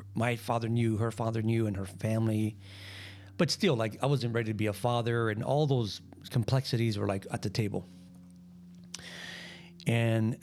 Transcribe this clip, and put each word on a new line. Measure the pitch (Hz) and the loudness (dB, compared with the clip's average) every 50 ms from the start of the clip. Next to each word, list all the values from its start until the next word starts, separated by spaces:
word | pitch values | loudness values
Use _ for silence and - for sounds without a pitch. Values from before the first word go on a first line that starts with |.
| - - 101 | -16 -6 -2
my | 113 113 123 120 | 0 2 2 0
father | 110 - - 120 117 113 113 | 0 -2 -2 0 0 0 2
knew, | 117 120 117 113 110 | 2 2 4 2 2
her | 104 117 113 | 2 0 0
father | 110 - 113 113 113 113 | 0 -2 -2 0 0 0
knew, | 107 113 113 113 113 | 2 2 4 4 2
and | 107 98 | 2 0
her | 98 95 | -2 -4
family. | 92 - - - 110 110 110 113 110 107 107 110 107 107 - - - - - - - - - - - - - - - - | -8 -6 -4 -2 0 2 2 2 2 2 2 0 0 -2 -6 -14 -18 -18 -16 -16 -14 -14 -14 -14 -16 -16 -18 -18 -6 -2
But | - - - | 0 0 2
still, | - - 214 180 135 | 2 2 2 4 4
like, | 110 113 107 - - 127 | 4 2 0 0 0 0
I | |
wasn't | 139 143 123 120 117 113 | 2 2 2 0 0 0
ready | 117 113 107 | 0 0 0
to | 110 | 0
be | 104 107 | 0 0
a | 104 98 | 0 0
father, | - - 120 120 120 113 117 117 117 117 110 | 0 0 2 2 2 2 2 2 2 2 0
and | 104 110 - | 0 0 0
all | 131 135 147 156 | 2 2 4 4
those | 135 139 123 113 92 - - - - - - - - | 4 4 2 2 0 -4 -8 -12 -16 -18 -18 -8 -2
complexities | - 127 104 - 131 135 135 - 127 113 117 113 104 | -2 0 2 2 2 2 2 0 0 0 2 0 0
were, | 101 104 | 0 0
like, | 101 95 98 - - | -2 -2 -2 -4 -6
at | - - | -6 -4
the | - 104 | -4 -2
table. | - 120 107 95 98 95 - - - - - - - - - - - - - - - - - - - - - - - - - - - - - - - - - - - - - - - - - | -2 0 0 0 -2 -4 -6 -10 -16 -20 -20 -20 -20 -20 -20 -20 -20 -20 -20 -20 -20 -20 -20 -20 -20 -20 -16 -16 -14 -14 -14 -14 -14 -12 -12 -12 -12 -14 -14 -14 -16 -16 -18 -18 -18 -4 0
And | 117 117 117 117 113 113 110 110 113 - - | 2 4 4 4 4 4 4 2 2 0 0